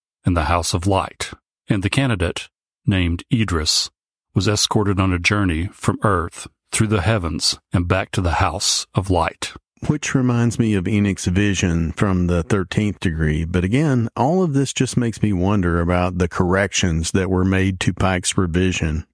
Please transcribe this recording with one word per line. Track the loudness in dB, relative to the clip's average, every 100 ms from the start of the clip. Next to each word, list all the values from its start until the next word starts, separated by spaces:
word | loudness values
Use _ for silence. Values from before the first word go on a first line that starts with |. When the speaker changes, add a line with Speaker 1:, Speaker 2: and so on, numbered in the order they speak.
| _ _ 0
Speaker 1:
and | 0
the | 2
House | 0 0
of | -2 2
Light. | 0 0 -8 -12 -12 _ _ -4
And | -2
the | 0
candidate, | 0 0 0 -2 -4 -12 _ _ _
named | -2 0 0 -2 -2
Idris, | 0 0 -2 0 -2 -4 _ _ _ _
was | 0 0
escorted | 0 0 0 2 2
on | 2
a | 0
journey | 0 2 2 0 -4
from | -4 -4 0
Earth | 0 0 -2 -10 -18 _ _
through | -2 0
the | 2
heavens | 2 0 -2 -2 -4 -4 -2
and | -2 2
back | 0 0
to | -2
the | -2
House | 2 0 0 -2 -4 -2 -4
of | 0
Light. | 0 0 -4 -12 -12 _ _ -2
Speaker 2:
Which | -2 0 0
reminds | 2 2 0 0
me | 0 0
of | 0
Enoch's | 0 0 0 0
vision | 2 2 2 0 0 -2
from | 0 0 2 2
the | 0
thirteenth | 0 -2 0 -2 -2 -2
degree. | -4 0 0 0 0
But | 0
again, | 0 0 2 0 -2 -2
all | 0 2
of | 2
this | 0 -2
just | -2 -2 0
makes | -2 -2
me | 0
wonder | 2 2 2 2 0
about | 2 0 0 0
the | -2
corrections | 0 2 2 0 0 0 0 0
that | 0 0
were | 2 2
made | 2 0 0
to | -2
Pike's | 0 0 0 -2 -2
revision. | 0 0 0 0 -2 -4 -6